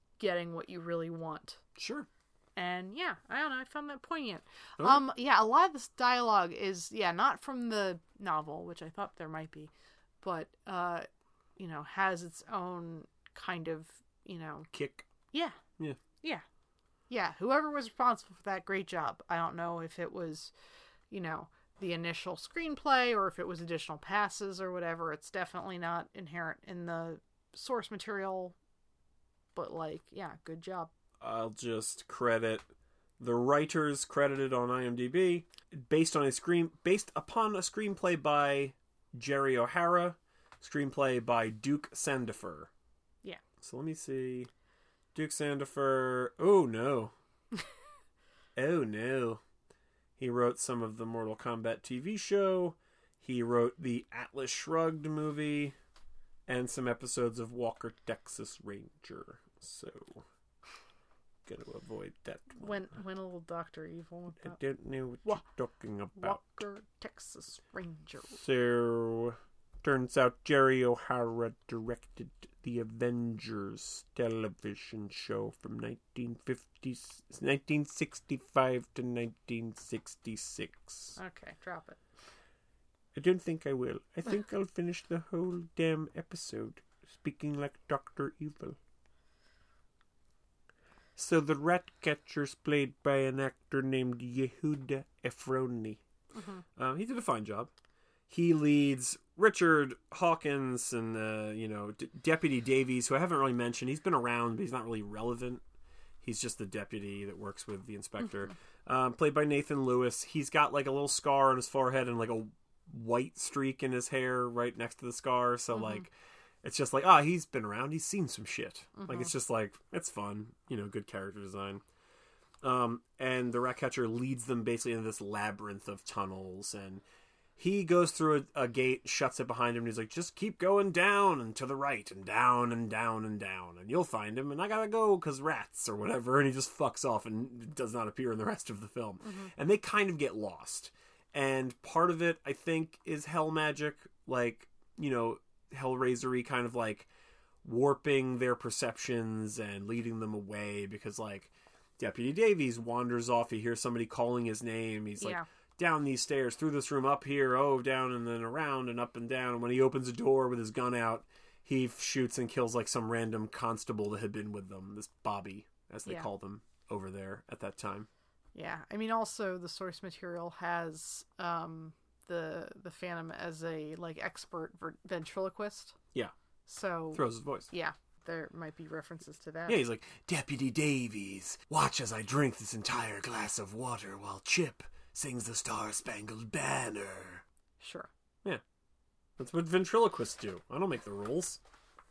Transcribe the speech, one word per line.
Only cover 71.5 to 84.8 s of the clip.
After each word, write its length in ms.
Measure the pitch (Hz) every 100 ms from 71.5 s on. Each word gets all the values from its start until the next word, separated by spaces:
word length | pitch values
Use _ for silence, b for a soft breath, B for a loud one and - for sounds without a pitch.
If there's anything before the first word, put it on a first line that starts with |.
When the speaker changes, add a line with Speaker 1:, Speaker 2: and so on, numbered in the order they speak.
| - -
Speaker 2:
directed 640 | 117 113 117 - - - - - _
the 160 | 127 117
Avengers 1300 | 113 113 120 120 117 110 113 107 98 110 - - - -
television 920 | 117 113 107 - 107 101 - 110 101
show 420 | - - 107 107 -
from 180 | - 113
nineteen 560 | 117 120 _ 123 120 117 -
fifty, 500 | 123 - _ 131 123 - - - -
nineteen 440 | 135 139 - 151 143
sixty-five 1000 | - 156 - - 135 - 135 131 127 - -
to 80 |
nineteen 680 | 123 120 117 - - 117 113 -
sixty-six. 1400 | - 113 - - 113 107 - - - - - - - -
Speaker 1:
Okay, 340 | 185 - - 165
drop 240 | 185 165 -
it. 80 | - _ b b b b b b b _ _ _ 143
Speaker 2:
I 40 |
don't 200 | 170 185
think 240 | 175 160 143
I 60 |
will. 260 | 131 127 - - 170
I 40 |
think 260 | 214 208 -
Speaker 1:
<laughs> 60 |
Speaker 2:
I'll 120 | 202 190
finish 380 | -